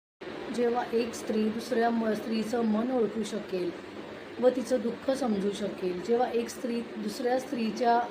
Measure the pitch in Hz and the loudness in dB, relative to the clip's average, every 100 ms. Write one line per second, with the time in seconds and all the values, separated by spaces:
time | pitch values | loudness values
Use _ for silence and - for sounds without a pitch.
0 | _ _ - - - 220 240 240 - 233 | _ _ -10 -8 -6 0 2 0 0 0
1 | 233 - - 214 214 233 - 233 233 233 | 0 -4 -2 2 2 0 0 2 4 2
2 | 226 214 233 220 214 240 226 214 247 254 | 2 0 0 -2 0 0 2 2 2 2
3 | 208 226 202 208 - 185 175 - - - | 2 0 -4 -4 -4 -2 -2 -4 -12 -12
4 | - - - - 247 254 226 254 226 - | -12 -12 -12 2 4 4 0 0 0 -2
5 | - 269 254 196 202 196 196 - 185 180 | -2 0 0 2 0 -2 -4 -4 -4 -2
6 | 214 233 247 233 226 - 240 233 226 220 | 0 2 2 0 -2 -4 -4 -2 -4 -6
7 | 214 - 240 262 254 240 220 214 233 233 | -6 -2 0 0 0 -2 -2 2 6 6
8 | 240 | 4